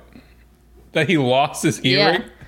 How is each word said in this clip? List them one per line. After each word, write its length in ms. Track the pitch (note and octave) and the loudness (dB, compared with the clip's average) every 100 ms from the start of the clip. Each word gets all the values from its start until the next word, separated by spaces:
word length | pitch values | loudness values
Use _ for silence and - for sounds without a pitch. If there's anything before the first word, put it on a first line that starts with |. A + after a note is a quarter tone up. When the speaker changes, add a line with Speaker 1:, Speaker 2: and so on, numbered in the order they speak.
| - - - - _ _ _ - - | -20 -20 -20 -20 _ _ _ -20 -6
Speaker 1:
That 160 | E3 D3+ | -4 0
he 80 | D#3+ | 0
lost 460 | B2 C3 D3 - | 2 2 0 -2
his 160 | D#3+ - | -4 -2
Speaker 2:
Yeah. 280 | B2+ C#3 G3 F#3 | 0 2 2 0
Speaker 1:
hearing? 120 | - - | -6 -20